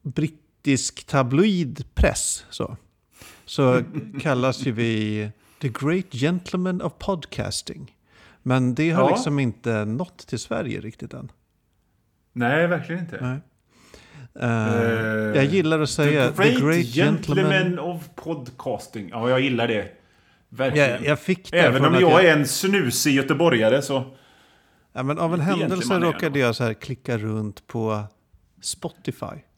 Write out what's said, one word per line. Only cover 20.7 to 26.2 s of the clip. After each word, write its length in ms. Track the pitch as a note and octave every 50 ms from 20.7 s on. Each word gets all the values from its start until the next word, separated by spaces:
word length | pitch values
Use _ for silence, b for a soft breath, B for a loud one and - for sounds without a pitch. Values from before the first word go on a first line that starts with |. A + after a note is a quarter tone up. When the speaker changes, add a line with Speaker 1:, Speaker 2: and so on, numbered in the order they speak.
| D3 D3 C#3+ C3
Speaker 1:
Ja, 80 | A#2+ - A#2 C#3+
jag 100 | D3+ -
fick 320 | - - F#3+ F3+ - -
det 80 | - F3
Speaker 2:
Även 180 | E3 C#3 B2 C3
Speaker 1:
från 40 | C3+ D3+
Speaker 2:
om 60 | E3+
Speaker 1:
att 60 | F3
Speaker 2:
jag 100 | F#3 E3
Speaker 1:
jag 120 | D#3 F3+ F#3+
Speaker 2:
är 120 | E3+ D#3
en 100 | D3 C#3+
snusig 680 | B2 - - - F#3+ G3+ G3 D#3 A#2+ A2+ - - D3+ C3+
göteborgare 680 | C3+ C3 - D3+ C3+ E3+ E3 C3 A2 A2 A2 B2 C#3+
så 220 | C3+ - C#3 C3 B2 - b b b b b b b b b b b b b b b b
Speaker 1:
Ja, 100 | _ B2+
men 160 | B2+ C#3 D3+ E3
av 140 | E3+ E3 F3
en 40 | E3+
Speaker 2:
Lite 100 | C#3+ F#3
Speaker 1:
händelse 240 | G3 F3 - - F#3
Speaker 2:
gentleman 280 | F3+ - A#3+ G3 F3+
är 40 | E3+
jag 80 | E3+ -
Speaker 1:
råkade 160 | -